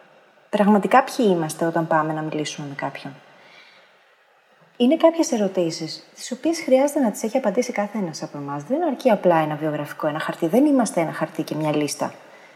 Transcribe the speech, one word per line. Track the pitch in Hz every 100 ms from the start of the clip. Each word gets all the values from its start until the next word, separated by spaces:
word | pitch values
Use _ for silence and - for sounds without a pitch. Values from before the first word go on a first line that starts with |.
| _ _ _ _ _
πραγματικά | 208 202 208 196 254
ποιοι | 262 - 214
είμαστε | 175 156 -
όταν | - 170 160
πάμε | 160 156
να | 156
μιλήσουμε | 156 151 147 - 143
με |
κάποιον. | 143 139 - 139 139 - - - - - _ _ _ _ _ _ _ _ _ _ -
Είναι | 247 320
κάποιες | 330 330 311
ερωτήσεις, | 233 190 190 165 160 160 - -
τις | - -
οποίες | 240 320 330
χρειάζεται | - 262 285 294
να | 233
τις | -
έχει | 220 269
απαντήσει | 233 220 240
κάθε | 214 202 220
ένας | 175 147
από | 151 147
εμάς. | 143 143
Δεν | 175 285
αρκεί | 339 254 247
απλά | 208 185 165
ένα | 156
βιογραφικό, | 151 156 147 147 - 156
ένα | 151
χαρτί. | - - 165
Δεν | 220 302
είμαστε | 269 214 180
ένα | 156
χαρτί | 156 - -
και | -
μια | 151 156 151
λίστα. | 147 - 135 - - - -